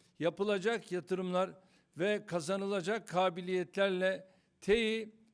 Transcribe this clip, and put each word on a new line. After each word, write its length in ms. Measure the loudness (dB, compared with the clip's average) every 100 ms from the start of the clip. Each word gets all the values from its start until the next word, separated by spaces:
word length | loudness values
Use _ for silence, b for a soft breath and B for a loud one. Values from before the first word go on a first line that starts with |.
| b -4
yapılacak 760 | -2 0 0 2 0 -2 -2
yatırımlar 580 | -6 -2 -4 0 0 0 -4 b b b -2
ve 280 | 0 0 -2
kazanılacak 840 | -4 -2 -2 -2 -2 -2 -4 -2
kabiliyetlerle 1200 | 2 2 0 -2 -2 -2 0 2 2 0 0 b b b _
tei 560 | 2 4 4 0 -4 -12 _